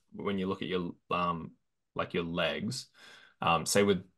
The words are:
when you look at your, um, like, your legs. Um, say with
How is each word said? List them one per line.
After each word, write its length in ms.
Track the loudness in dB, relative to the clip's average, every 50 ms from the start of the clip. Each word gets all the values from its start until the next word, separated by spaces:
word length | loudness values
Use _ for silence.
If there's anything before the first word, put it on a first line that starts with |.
| _ _
when 260 | -14 -6 -4 -2 -2 0
you 80 | 0
look 140 | -2 -2 -4
at 80 | -2 -2
your, 240 | -2 -2 -2 -4 -8 -12 _ -4
um, 420 | -2 0 0 0 0 -2 -6 -12 -16 _ _ _ _ _ _ _ _
like, 180 | -6 -4 -2
your 120 | -2 -4 -2
legs. 600 | -2 0 0 0 0 0 -2 -4 -4 -6 -8 -10 -14 _ -20 -20 -20 -20 -20 -20 -20 _ _
Um, 260 | 2 2 2 2 2
say 160 | 2 4 4
with 220 | 6 6 4 2 -2 -8 _